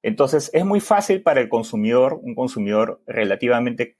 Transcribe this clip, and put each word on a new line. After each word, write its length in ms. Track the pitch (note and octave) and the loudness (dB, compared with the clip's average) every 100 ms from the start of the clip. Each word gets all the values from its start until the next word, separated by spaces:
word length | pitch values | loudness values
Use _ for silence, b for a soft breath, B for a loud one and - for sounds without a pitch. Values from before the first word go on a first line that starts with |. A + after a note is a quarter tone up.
entonces, 480 | A#2 G#2+ C3+ D3+ - | -6 0 2 2 0
es 120 | - | -2
muy 160 | F#3+ G3+ | 2 0
fácil 400 | - G3+ G3+ F#3+ | 2 0 2 0
para 180 | E3+ C3+ | 2 2
el 80 | A2+ | 0
consumidor, 720 | A#2 A2+ A2 A2 B2 C3 D#3 | -2 -2 -2 2 4 2 0
un 140 | B2 | -8
consumidor 640 | A2+ B2+ A2+ G2+ G#2+ A2 - - | -6 -6 -4 -2 0 0 -4 -8
relativamente, 880 | A2+ G#2 G2 A#2+ A#2+ B2 A#2+ A#2 | -4 -2 0 0 0 0 -4 -8